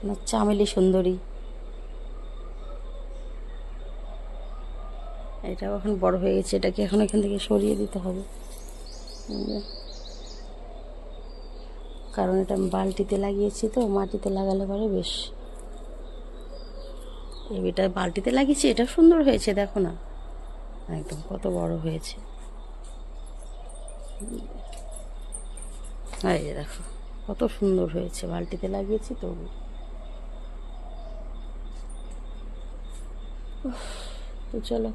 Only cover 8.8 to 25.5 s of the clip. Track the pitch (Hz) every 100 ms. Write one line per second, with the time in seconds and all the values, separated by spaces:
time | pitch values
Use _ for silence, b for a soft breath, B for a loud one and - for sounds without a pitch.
8.8 | - - - - - 208 - 208 - -
9.8 | - - - - - - - - - -
10.8 | - - - - - - - - - -
11.8 | - - - - 185 190 190 196 190 190
12.8 | 190 185 196 196 202 202 208 202 220 233
13.8 | 226 196 190 202 202 190 196 190 196 196
14.8 | 220 190 170 - - - - - - -
15.8 | - - - - - - - - - -
16.8 | - - - - - - - 196 185 180
17.8 | 190 180 180 170 196 254 277 285 285 226
18.8 | 247 - 330 330 277 220 208 196 202 208
19.8 | 175 170 - - - - - - - -
20.8 | - 165 143 156 156 190 190 180 170 165
21.8 | 160 160 - - - - - - - -
22.8 | - - - - - - - - - -
23.8 | - - - - 220 240 - - - -
24.8 | - - - - - - -